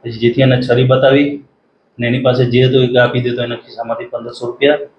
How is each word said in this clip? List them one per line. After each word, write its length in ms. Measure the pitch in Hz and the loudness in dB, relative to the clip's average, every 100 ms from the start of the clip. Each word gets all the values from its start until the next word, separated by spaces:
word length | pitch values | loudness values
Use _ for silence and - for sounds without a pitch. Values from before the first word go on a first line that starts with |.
પછી 80 | 120 | -12
જેથી 320 | 113 117 117 | -2 0 2
એને 200 | 131 127 | 2 2
છરી 220 | - 123 | 0 0
બતાવી 600 | 127 131 135 139 143 143 - _ _ _ _ - | 2 4 4 4 0 -4 -14 _ _ _ _ -8
ને 60 | 120 | -4
એની 140 | 131 | 0
પાસે 240 | 127 123 | 0 0
જે 180 | 120 123 | 0 2
હતું 200 | 127 131 | 2 2
એ 120 | 127 123 | 2 2
આપી 240 | 120 123 | 2 0
દેતો 220 | 120 120 | -4 -4
એના 120 | 120 | -6
ખિસ્સામાંથી 500 | 120 - - 117 113 | -8 -14 -14 -10 -8
પંદરસો 420 | 120 117 117 120 120 | -8 -12 -12 -12 -12
રૂપિયા 280 | 117 139 147 - | -2 0 0 -4